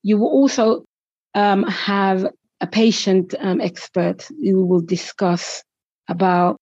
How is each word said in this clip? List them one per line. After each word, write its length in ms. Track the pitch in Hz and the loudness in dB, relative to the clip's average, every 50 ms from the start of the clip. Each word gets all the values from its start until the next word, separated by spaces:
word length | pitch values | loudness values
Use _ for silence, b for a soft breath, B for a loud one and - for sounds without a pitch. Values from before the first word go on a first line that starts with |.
| - | 0
You 140 | 196 214 208 | 0 0 2
will 100 | 220 - | 2 2
also, 560 | - 269 277 269 - 254 220 220 220 - - _ _ _ _ _ _ _ _ _ - | 2 2 2 2 2 2 2 2 0 -2 -6 _ _ _ _ _ _ _ _ _ -2
um, 300 | 202 202 202 196 196 - | 0 2 2 2 2 0
have 640 | 220 185 - - 208 202 196 196 196 190 185 196 - - _ _ _ _ _ | -2 -4 -6 -4 -2 -2 0 0 0 0 0 -2 -6 -8 _ _ _ _ _
a 60 | 180 180 | -10 -4
patient, 680 | - 214 226 226 - - - 202 185 190 180 185 - - | 0 2 2 2 2 0 0 2 2 2 2 -2 -8 -6
um, 200 | - 190 180 - | -4 -2 -2 -2
expert 680 | 214 185 175 - - - _ 185 170 - 185 - - - | -2 -4 -6 -10 -20 -6 _ -2 -2 -2 -4 -6 -12 -18
who 360 | 302 311 262 196 190 190 190 | -12 -4 -2 0 2 2 2
will 180 | 175 185 175 | 2 2 0
discuss 840 | 165 165 185 170 - - - - 202 175 175 175 - - - - - _ _ _ _ _ _ _ _ | 0 -2 -4 -6 -6 -12 -6 -2 -2 0 0 -2 -4 -10 -12 -14 -16 _ _ _ _ _ _ _ _
about 520 | - 180 170 190 185 180 175 180 180 277 - | -10 -2 0 2 2 4 2 2 2 0 -4